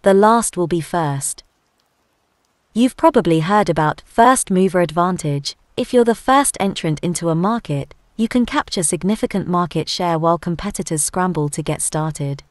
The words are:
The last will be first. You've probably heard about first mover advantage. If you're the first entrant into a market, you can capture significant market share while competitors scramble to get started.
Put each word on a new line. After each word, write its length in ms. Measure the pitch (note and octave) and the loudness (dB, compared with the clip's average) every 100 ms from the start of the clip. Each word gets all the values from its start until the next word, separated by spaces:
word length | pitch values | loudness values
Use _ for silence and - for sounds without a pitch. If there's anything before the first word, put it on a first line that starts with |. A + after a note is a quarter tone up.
The 120 | G3 | 4
last 420 | F#3+ G#3+ A#3 G#3+ - | 6 6 4 0 -4
will 120 | E3+ | -2
be 120 | E3+ | -2
first. 640 | D#3 F3+ D3+ C#3 - - _ _ _ _ _ _ _ _ _ _ _ _ _ | -2 -2 -2 -2 -6 -10 _ _ _ _ _ _ _ _ _ _ _ _ _
You've 220 | G#3+ B3 - | 0 0 4
probably 460 | D#4+ B3+ E3+ D#3+ | 4 4 2 0
heard 280 | D#3+ G#3 G3 | 2 2 2
about 320 | E3 D3+ - _ | 0 0 -2 _
first 440 | - A#3 C4 - | 4 4 4 2
mover 300 | F#3 F#3+ F3+ | 2 2 2
advantage. 760 | E3+ D#3+ F3+ F3+ D3+ C#3+ C#3+ - _ - | 0 0 0 -2 -4 -4 -6 -14 _ -8
If 180 | B3+ | 0
you're 120 | B3 A#3 | 2 2
the 100 | A3 | 0
first 400 | - C4+ C4+ - | 2 2 2 -2
entrant 440 | G3 - E3 D#3 | -4 -2 -4 -2
into 260 | E3+ E3+ E3+ | -4 -2 -2
a 80 | D#3+ | 0
market, 580 | F#3+ A#3 - C#3+ - - _ - | 0 -2 -4 -6 -6 -16 _ -4
you 140 | A3+ | -2
can 160 | B3 A#3+ | 0 0
capture 360 | D4 - - | -2 -4 -4
significant 680 | D#3+ E3+ F#3 A3 - G3 - | -2 -2 -2 -2 -2 -4 -2
market 400 | F3 F3 D#3+ - | -2 0 -4 -4
share 280 | - F3 E3 | -4 -2 0
while 200 | E3 E3 | 0 0
competitors 680 | - E3 G3+ G3+ F3+ D#3+ | -2 -6 -6 -8 -6 -4
scramble 460 | - F#3 F#3 D#3+ D3 | -4 -2 -2 -2 -4
to 120 | D#3 | -4
get 200 | D3+ D3 | -6 -4
started. 600 | - D#3+ D#3 D3+ C#3 C#3 _ | -4 -4 -6 -6 -6 -8 _